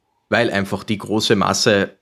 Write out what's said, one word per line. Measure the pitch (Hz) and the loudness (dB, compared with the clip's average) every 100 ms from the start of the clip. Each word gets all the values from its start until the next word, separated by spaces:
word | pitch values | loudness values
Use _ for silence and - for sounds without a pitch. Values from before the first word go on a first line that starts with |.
| _ _ _ | _ _ _
weil | 104 120 | 0 0
einfach | 98 98 98 | -2 -4 -6
die | - 104 | -4 -6
große | - 107 - 104 | -2 -4 2 2
Masse | 95 95 123 101 95 - | 2 0 2 2 0 -6